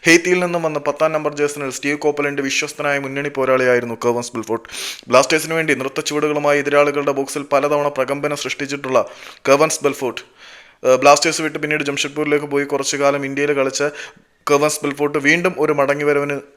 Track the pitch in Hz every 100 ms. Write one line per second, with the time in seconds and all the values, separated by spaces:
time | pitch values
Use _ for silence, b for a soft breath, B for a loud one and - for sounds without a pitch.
0 | 170 170 175 180 180 175 160 151 147 139
1 | 160 156 151 143 147 147 139 127 143 147
2 | 151 143 143 139 135 135 151 - 147 143
3 | 135 139 147 139 131 131 127 123 120 113
4 | 120 120 120 117 107 113 - B B B
5 | - 123 139 160 156 165 160 131 131 -
6 | 147 151 151 147 147 147 143 143 147 143
7 | 139 139 139 151 139 143 147 147 147 143
8 | 127 143 143 143 131 - 139 143 127 127
9 | 98 B B B - 139 127 - 143 131
10 | 127 - - B B B B B 127 131
11 | 139 151 165 156 156 151 151 151 143 139
12 | 143 143 147 147 147 143 143 143 135 139
13 | 143 143 135 139 143 139 135 - 143 B
14 | B B _ _ - 143 151 147 147 143
15 | 147 147 139 165 180 175 151 143 139 143
16 | 147 143 143 139 -